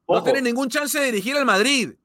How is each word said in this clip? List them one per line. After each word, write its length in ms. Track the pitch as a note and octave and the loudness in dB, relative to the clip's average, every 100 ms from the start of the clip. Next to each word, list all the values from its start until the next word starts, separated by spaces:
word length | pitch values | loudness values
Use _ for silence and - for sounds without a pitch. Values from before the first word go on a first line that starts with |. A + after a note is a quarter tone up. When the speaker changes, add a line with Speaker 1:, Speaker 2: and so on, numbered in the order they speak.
| - | -2
Speaker 1:
no 80 | F#3 | 0
Speaker 2:
ojo. 80 | |
Speaker 1:
tiene 180 | G#3 C4+ | 2 0
ningún 260 | B3 A#3 C4+ | 0 -2 -2
chance 320 | D4 D4 D4+ | -4 -2 -2
de 60 | C4+ | 0
dirigir 300 | G#3 G#3 C#4+ | -2 -2 0
al 100 | B3+ | 2
Madrid. 440 | F#3+ B3 C#4 D#3+ | 2 2 0 -2
Speaker 2:
A 40 | - | -8